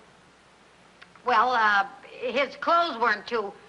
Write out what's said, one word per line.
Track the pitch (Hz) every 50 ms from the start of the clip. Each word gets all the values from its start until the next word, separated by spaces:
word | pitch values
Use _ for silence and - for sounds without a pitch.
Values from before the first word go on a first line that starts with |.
| - - - - - _ _ _ _ _ _ _ _ _ _ _ _ - - _ - - _ - -
well, | 240 247 214 220 254 254
uh, | 240 220 214 208 202 196 190 - - - -
his | - - - 254 220 254 285 262 -
clothes | - - - 330 339 349 339 277 226
weren't | 226 240 214 202 190
too | - 240 233 208 202 190 - -